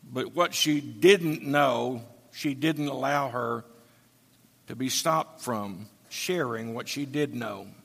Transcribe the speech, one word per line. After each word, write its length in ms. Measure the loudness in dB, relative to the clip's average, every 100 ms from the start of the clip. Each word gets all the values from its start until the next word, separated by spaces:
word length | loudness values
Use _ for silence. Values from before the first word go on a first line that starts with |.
| -8
but 240 | -6 -4 0
what 180 | 0
she 280 | 2 2 2
didn't 600 | 0 4 8 8 4 -4
know, 600 | 0 4 4 4 0 -4 -10 -20 -20
she 200 | -6 -4
didn't 360 | 0 0 0 -4
allow 400 | -2 0 0 0
her 340 | -2 -2 -4 -8 -20 -20 _ _ _ _ _ _ _ -14
to 80 | -4
be 140 | -2
stopped 500 | 0 2 0 0 -8
from 480 | -4 -4 -4 -10 -14 _ -16
sharing 640 | -10 -4 -2 0 -2 -6
what 160 | -8 -6
she 160 | -6 -4
did 280 | -2 -2
know. 340 | -2 -6 -8 -12 -20